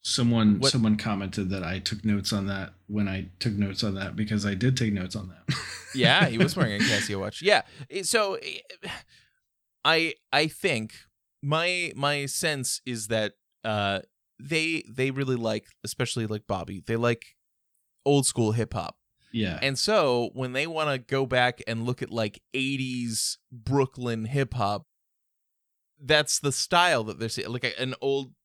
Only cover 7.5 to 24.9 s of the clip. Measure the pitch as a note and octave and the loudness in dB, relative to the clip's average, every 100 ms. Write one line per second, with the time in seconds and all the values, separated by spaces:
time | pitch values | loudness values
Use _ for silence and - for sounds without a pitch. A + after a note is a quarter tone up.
7.5 | F#3 - - C3+ E3+ F#3 A#3 G3+ F#3 - | 2 2 -14 -10 -6 0 0 0 -4 -8
8.5 | - - - F#3+ - - - _ _ _ | -14 -16 -16 -12 -12 -16 -20 _ _ _
9.5 | _ _ _ D3+ D#3+ E3 - _ C#3 D#3 | _ _ _ 2 4 2 -4 _ 2 2
10.5 | - F#3+ B2+ A2 - _ _ _ _ C#3+ | 0 -2 0 -4 -12 _ _ _ _ -2
11.5 | D#3 F3 F3+ E3+ - C#3+ C#3+ C#3 - E3+ | 0 2 0 -2 -2 0 0 -2 -2 -2
12.5 | C#3+ B2 - - A#2+ G#2 A2+ G#2+ - _ | -2 -4 -6 -6 -8 -2 0 -2 -6 _
13.5 | _ A2+ G#2+ G2+ G2 - _ _ _ C#3 | _ -4 0 0 -2 -6 _ _ _ -2
14.5 | D#3+ D#3+ D#3+ - A#2 C3+ C3+ C3+ B2+ A2+ | 0 0 -2 -6 -2 -2 0 -2 0 0
15.5 | A2 - _ - - B2 - A2 G#2+ _ | -2 -6 _ -12 -6 -4 -2 -4 -4 _
16.5 | G2 E2+ G2 - A2+ A#2+ A#2 - _ _ | -6 -6 -10 -4 0 2 0 -4 _ _
17.5 | _ _ _ _ _ C#3 C#3+ C3 - A2+ | _ _ _ _ _ 4 6 6 2 2
18.5 | A#2 - A2 E2 - _ _ _ A#2 G#2 | 2 -2 -4 -8 -12 _ _ _ -2 -2
19.5 | F2 C3+ C3 - G#3+ D3+ B2 A#2 - B2+ | 0 -2 -2 2 4 4 2 0 -4 -6
20.5 | B2+ D#3 D#3+ D3+ C3+ A#2+ C3+ C3+ B2+ B2 | -4 -4 -2 -2 -2 -2 0 2 2 2
21.5 | B2 - A2+ A#2 B2+ - A2+ A2 - _ | 0 -6 -4 -2 -4 -4 -2 -2 -4 _
22.5 | C3+ C3 C#3 C3 B2+ A#2+ A2 - - _ | -4 -2 -2 -4 -4 -4 -2 -4 -6 _
23.5 | B2 A2 C#3 C3 - B2 A2+ A2 C#3 C3 | -12 0 2 2 0 -4 -4 -2 -2 -2
24.5 | B2+ G2+ G#2 - | -2 -2 -2 -8